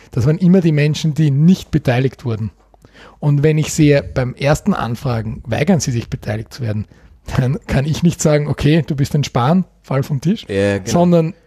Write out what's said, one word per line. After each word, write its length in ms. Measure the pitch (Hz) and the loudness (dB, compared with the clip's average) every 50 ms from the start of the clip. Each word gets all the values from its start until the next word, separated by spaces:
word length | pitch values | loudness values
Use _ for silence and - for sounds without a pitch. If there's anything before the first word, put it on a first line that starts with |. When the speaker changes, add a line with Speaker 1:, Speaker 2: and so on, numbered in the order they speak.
| - - | -16 -8
Speaker 1:
Das 140 | - 127 107 | -4 -2 0
waren 120 | 147 151 - | 0 0 2
immer 220 | 190 170 180 190 | 4 4 4 4
die 120 | 175 170 | 4 2
Menschen, 420 | 156 147 147 151 147 - - 160 139 | 2 2 2 0 0 -2 -2 -2 0
die 160 | 156 160 147 | 0 0 2
nicht 400 | 135 139 156 175 190 - - - | 2 4 4 4 4 2 0 -2
beteiligt 540 | - 143 - 135 120 123 135 135 - - - | -4 -2 0 0 0 0 0 -2 -4 -6 -8
wurden. 260 | 120 113 104 110 101 - _ _ _ _ _ _ - _ - - - - - | -8 -6 -6 -6 -8 -10 _ _ _ _ _ _ -20 _ -20 -20 -20 -12 -4
Und 220 | - 147 143 143 | -2 0 2 2
wenn 160 | 139 156 151 156 | 2 2 2 0
ich 140 | 147 - | -2 -2
sehe, 300 | - - 151 147 143 143 | 2 2 4 4 4 2
beim 320 | - - - 135 127 123 120 | 0 -2 -4 -4 -4 -4 -4
ersten 400 | - 135 139 156 - - 208 180 | -2 0 0 0 0 0 -2 -2
Anfragen 680 | - 117 113 120 - - 131 120 113 107 110 - - - | -2 -2 -6 -6 -6 -4 -4 -4 -4 -4 -6 -10 -10 -8
weigern 340 | 123 - - 143 180 196 139 | -6 -4 -2 2 2 2 2
sie 100 | - 147 | 0 -2
sich 180 | 120 117 - - | -4 -4 -4 -6
beteiligt 420 | - 127 - - 107 110 113 - - | -10 -10 -8 -6 -8 -8 -8 -12 -12
zu 80 | - | -8
werden, 240 | 123 107 104 107 98 - - _ _ - _ _ _ - - | -6 -6 -4 -6 -6 -10 -14 _ _ -20 _ _ _ -6 -2
dann 220 | - 127 123 151 226 - | -2 0 0 -2 -4 -4
kann 200 | - - 139 139 | -2 -2 -2 0
ich 160 | 160 147 - | -2 -2 0
nicht 180 | - 175 - - | 2 0 2 2
sagen, 280 | - 160 151 147 147 151 | 2 2 2 2 0 -2
"Okay, 340 | 131 - - 143 156 170 143 | -2 0 2 2 2 2 0
du 80 | - 151 | 0 -2
bist 180 | 135 143 - - | -2 -2 0 0
ein 100 | 151 131 | -2 -2
Spahn, 400 | - - 127 120 139 175 190 175 - _ _ | -2 -2 0 2 2 2 2 0 -2 _ _
fall 200 | _ - 139 139 | _ -6 -4 -4
vom 180 | 135 - 147 131 | -2 -2 -4 -2
Tisch", 240 | - 160 220 - - - | -2 -2 -2 -2 -4 -4
Speaker 2:
Ja, 300 | 101 98 101 101 101 98 | -2 0 0 0 0 -2
genau. 120 | 95 113 | -2 0
Speaker 1:
sondern 440 | - 175 175 180 175 170 160 160 - _ _ | 0 2 4 4 4 2 2 0 -6 _ _